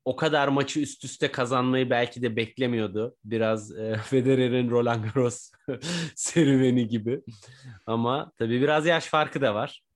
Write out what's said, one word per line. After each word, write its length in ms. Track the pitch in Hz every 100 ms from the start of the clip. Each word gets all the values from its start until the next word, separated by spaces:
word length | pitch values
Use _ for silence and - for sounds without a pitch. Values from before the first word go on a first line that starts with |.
o 120 | - 131
kadar 320 | 160 147 139
maçı 320 | 139 139 156
üst 240 | 139 -
üste 280 | 135 - 143
kazanmayı 580 | - 123 127 127 131 127
belki 320 | 120 120 -
de 140 | 120 110
beklemiyordu. 800 | 113 - 127 120 104 101 113 -
Biraz, 540 | 107 113 110 110 107 -
e, 180 | 110 110
<laughs> 80 |
Federer'in 680 | 107 131 127 131 127 127 123
Roland 340 | 120 120 117
Garros 460 | 110 135 120 120 - _ - 123
<laughs> 320 | 165 175 165
serüveni 760 | - - 170 147 131 131 123 113
gibi. 320 | 113 107 135 - 117 - - 131 110 -
Ama 460 | 113 117 135 165 -
tabii 240 | 113 120
biraz 260 | 143 151 156
yaş 200 | 165 -
farkı 340 | 156 151 151
da 140 | 135
var. 280 | 104 135 - _